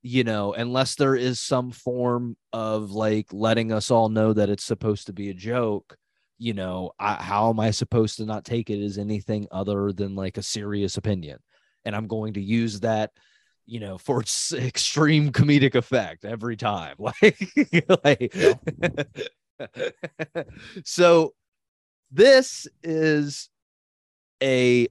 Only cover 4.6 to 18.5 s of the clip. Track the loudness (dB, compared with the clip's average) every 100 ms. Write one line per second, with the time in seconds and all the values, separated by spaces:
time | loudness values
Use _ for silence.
4.6 | -4 -4 -2 -4 -6 -10 -10 -10 -6 -2
5.6 | -2 -4 _ -20 _ _ _ _ -6 -6
6.6 | -6 -6 -8 -4 -4 -4 -2 0 2 2
7.6 | 0 -2 0 0 0 -4 -8 -8 -6 -6
8.6 | -4 -4 -4 -6 -4 -6 -4 -6 -4 -6
9.6 | -4 0 -2 -2 -6 -4 -6 -8 -8 -8
10.6 | -6 -4 -4 -4 -4 -4 -6 -16 _ _
11.6 | _ _ -8 -6 -6 -6 -6 -6 -2 0
12.6 | 0 -2 -2 0 -2 _ _ _ _ _
13.6 | _ -12 -12 -10 -2 -2 -2 -6 -4 -4
14.6 | -4 -2 -2 2 4 4 2 4 6 6
15.6 | 6 2 0 -2 -2 -10 -10 -8 -8 -4
16.6 | -2 -4 -8 -8 -10 4 4 4 -4 0
17.6 | 2 2 4 4 4 2 -2 2 2